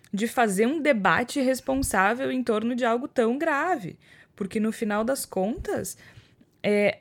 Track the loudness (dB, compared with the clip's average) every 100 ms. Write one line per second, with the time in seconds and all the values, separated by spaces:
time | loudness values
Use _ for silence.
0 | _ -4 -2 0 2 2 2 2 2 2
1 | 4 2 0 0 0 0 -2 -2 0 2
2 | 2 0 -2 -2 0 0 0 -2 0 0
3 | -2 0 0 0 0 0 0 -2 -4 -12
4 | _ -20 -18 -10 -6 -2 -2 -2 -2 -2
5 | -2 -2 -4 -2 -2 -2 -4 -4 -6 -10
6 | -18 -20 -20 _ _ _ 0 2 2 0